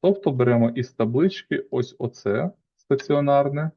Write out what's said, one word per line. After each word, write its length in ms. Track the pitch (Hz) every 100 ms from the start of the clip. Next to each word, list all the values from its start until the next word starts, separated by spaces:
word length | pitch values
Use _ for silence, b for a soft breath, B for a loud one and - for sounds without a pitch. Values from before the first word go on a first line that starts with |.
Тобто 280 | 180 196 -
беремо 380 | 131 123 117 117
із 220 | 117 123
таблички 720 | _ 113 123 185 - - 147 -
ось 260 | 127 123 -
оце 520 | 117 - - 104 170 - _ _
стаціонарне 920 | _ 135 - 147 143 139 143 143 156